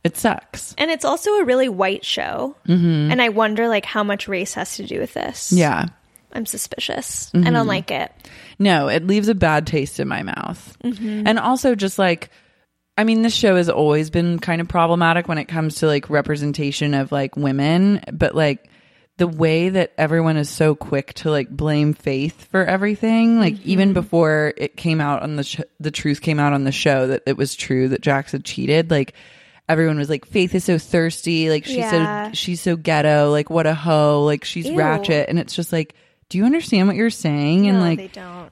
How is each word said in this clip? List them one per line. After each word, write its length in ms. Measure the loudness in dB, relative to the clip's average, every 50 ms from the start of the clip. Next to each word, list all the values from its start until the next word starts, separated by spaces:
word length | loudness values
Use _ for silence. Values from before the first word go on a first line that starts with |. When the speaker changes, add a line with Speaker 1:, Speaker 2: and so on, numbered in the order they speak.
Speaker 1:
It 140 | -2 -4 -4
sucks. 580 | 0 -2 -2 -2 -2 -8 _ -16 -16 -16 -16 -6 -4
Speaker 2:
And 120 | -2 -2
it's 140 | -2 -2 -2
also 260 | -2 -2 -2 0 0 2
a 100 | 2 2
really 240 | 2 2 2 0 0
white 380 | 0 0 0 -2 -2 -4 -6
show. 500 | -6 -6 -4 -4 -6 -6 -6 -8 -8 -10 _ _
Speaker 1:
Mm-hmm. 440 | 2 2 4 4 2 2 2 0 0
Speaker 2:
And 80 | 2 2
I 80 | 0 0
wonder, 400 | 2 0 0 0 0 0 0 0
like, 160 | 0 -2 -2
how 180 | -4 -4 -4
much 260 | -2 -2 -4 -6 -6 -6
race 260 | -6 -6 -6 -6 -8
has 220 | -8 -8 -8 -10
to 100 | -12 -10
do 120 | -8 -6 -6
with 140 | -6 -6
this. 400 | -8 -8 -8 -8 -10 -10 -4 0
Speaker 1:
Yeah. 360 | 2 2 2 2 2 -2 -4 -6 -8 _ _ _ _ -20 _ _
Speaker 2:
I'm 140 | -10 -8 -8
suspicious. 840 | -8 -8 -10 -10 -10 -8 -10 -8 -6 -6 -8 -8 -10 -10 -12 -10 0 2
Speaker 1:
Mm-hmm. 120 | 2 4
Speaker 2:
I 40 | 4
don't 160 | 2 2 2
like 240 | 0 -2 -4 -4 -6
it. 200 | -6 -6 -6 -8 _ -20 -20 -20 -20 -20 -20 -20 -4 0
Speaker 1:
No, 300 | 2 4 4 4 2 2
it 180 | 0 0 2
leaves 220 | 2 2 2 4 2
a 60 | 2
bad 320 | 2 2 2 2 2 0
taste 340 | 0 -2 -2 -2 -2 -4 -6
in 80 | -4 -4
my 140 | -4 -6
mouth. 520 | -6 -6 -8 -8 -8 -10 -10 -12 -14 -20 -20 _
Speaker 2:
Mm-hmm. 440 | -6 -6 -6 -4 -6 -6 -4 -2 0
Speaker 1:
And 120 | 2 0 2
also 360 | 2 0 -2 2 2 0 2
just, 240 | 2 -2 -4 0 0
like, 320 | 2 2 0 -2 -6 -18 _ _ _ _ _ _ _ _ _ _ _ _ _
I 80 | 0 2
mean, 160 | 2 4 4
this 140 | 2 2 2
show 220 | 4 4 4 6
has 120 | 4 4 2
always 400 | 2 2 2 4 2 2 0 0
been 300 | 0 0 0 0 -2 -2
kind 240 | -2 -2 -2 -2
of 60 | -4 -2
problematic 600 | 0 0 2 2 2 2 2 2 2 0 0 -2
when 80 | -4
it 100 | -6 -4 -4
comes 260 | -4 -2 -2 -4 -2
to, 100 | 0 0
like, 220 | 2 2 0 0 0
representation 840 | 0 0 0 0 -4 -2 -2 -4 -2 -2 -4 -4 -2 -2 -2 0 0
of, 180 | 0 0 -2
like, 240 | -2 -2 -2 -4 -4
women, 640 | -2 -2 0 0 0 2 2 4 4 4 4 2 0 -2 -10
but, 240 | -4 -2 -2 0 0
like, 360 | 0 0 0 0 -4 _ _ _ _ _ _ _ _ _ _ _ -2
the 100 | -2 -2
way 400 | 0 0 2 2 2 2 0 2
that 240 | 2 0 0 0 _ -2
everyone 400 | 0 2 2 2 2 2 2 0
is 100 | -2 -4
so 260 | -2 2 2 2 2
quick 380 | 0 -2 -4 -4 -4 -4 -6 -16
to, 160 | -6 -2 -2
like, 200 | 0 0 -2 -4
blame 420 | -6 -4 -2 0 2 2 2 0
Faith 560 | 0 -2 -4 -4 -2 -2 -4 -4 -6 _ -12 _
for 140 | 0 0 2
everything, 760 | 2 0 0 0 -2 0 0 0 2 4 4 4 4 4 4
like, 160 | 4 2 0
Speaker 2:
Mm-hmm. 140 | -2 -2 0
Speaker 1:
even 220 | 2 4 4 4
before 640 | 4 2 0 0 2 4 4 4 4 2 2 0 -2
it 200 | -4 -8 -8 _ -4
came 240 | -2 0 0 0
out 200 | 0 0 -2 -2
on 140 | -4 -6 -6
the 60 | -6 -6
sh-, 160 | -6 -8 -10 -10 _ _ _
the 120 | -8 -6
truth 320 | -6 -2 -2 -2 -2 0
came 180 | -2 -2 0 2
out 140 | 2 2 2
on 100 | 2 0
the 80 | -2
show 360 | -2 -2 -2 0 0 0 0 0
that 140 | -2 -2 _
it 100 | -2 -2
was 180 | -2 -2 -4 -4
true 340 | -10 -4 -2 0 0 2 0
that 120 | 0 -2
Jax 320 | 0 0 0 0 -2 -4
had 120 | -8 -8 -8
cheated, 440 | -10 -8 -6 -2 0 2 0 2 2
like, 220 | 0 0 0 -2 _ -20 -20 -20 -20 -20 -20 _ _ _ _ 0
everyone 300 | 2 2 2 2 2 0
was 120 | -2 -2
like, 160 | -4 -6 -6
"Faith 260 | _ 0 0 0 2 0
is 80 | -2 0
so 140 | 0 0 0
thirsty, 720 | 0 0 0 2 2 0 -2 -4 -4 -2 0 2 2 2
like, 160 | 0 0 -2
she's 120 | -4 -4
Speaker 2:
Yeah. 500 | -4 0 2 2 2 2 0 -2 -6 -8 -6
Speaker 1:
so, 60 | -8
she's 260 | -8 -6 -6 -6 -4
so 140 | -2 -2 -2
ghetto, 540 | -2 0 0 0 2 4 4 4 4 4 4
like, 200 | 2 0 0 0
what 160 | 0 2 2 2
a 60 | 0
hoe, 500 | 0 0 2 2 4 4 4 4 4 2
like, 200 | 2 0 -2 -4
she's 220 | -8 -8 -6 -6
Speaker 2:
Ew. 80 | -2 0
Speaker 1:
ratchet." 520 | 0 2 2 0 0 0 0 0 0 0 0
And 100 | -2 -2
it's 160 | -2 -2 -6
just 180 | -8 -6 -2
like, 220 | -2 -4 -4 -4 -10 _ _ _ _ _ _ _
"Do 100 | -2 0
you 60 | 2
understand 440 | 2 2 0 0 0 2 4 4 4
what 80 | 2
you're 120 | 2 0 0
saying?" 580 | -2 -2 -2 -2 0 0 2 2 4 4 4 4
And, 100 | 4 4
Speaker 2:
No, 60 | 2
Speaker 1:
like, 140 | 2 0 -2
Speaker 2:
they 100 | -6 -14
don't. 420 | -16 -18 -18 -16 -16 -18 -18 -8